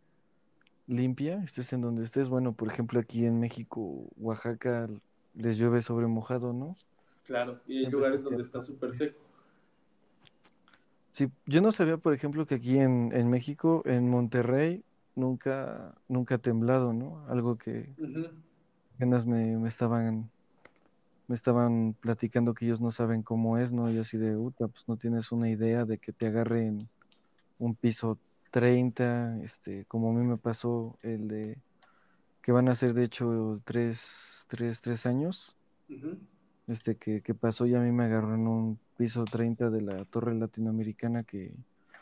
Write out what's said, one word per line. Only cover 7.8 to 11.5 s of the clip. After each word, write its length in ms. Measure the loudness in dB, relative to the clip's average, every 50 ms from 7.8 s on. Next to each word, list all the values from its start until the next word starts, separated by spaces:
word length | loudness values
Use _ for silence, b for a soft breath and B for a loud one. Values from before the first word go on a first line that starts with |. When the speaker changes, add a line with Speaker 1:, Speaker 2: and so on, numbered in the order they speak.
| -2
Speaker 1:
Siempre 60 | 0
Speaker 2:
lugares 320 | 2 2 2 2 2 0 -2
Speaker 1:
está 20 |
Speaker 2:
donde 160 | -2 -4 -4
está 200 | -4 -6 -8 -10
Speaker 1:
temblando. 0 |
Speaker 2:
súper 320 | -10 -10 -10 -8 -8 -6 -4
seco. 280 | -4 -4 -4 -6 -8 -20 b b b b b b b b b _ _ _ _ _ _ _ _ _ _ _ -20 _ _ _ _ _ _ _ _ _ _ _ _ _ _ _ _ -2
Speaker 1:
Sí, 140 | 0 0 0 -2 _ _
yo 160 | 2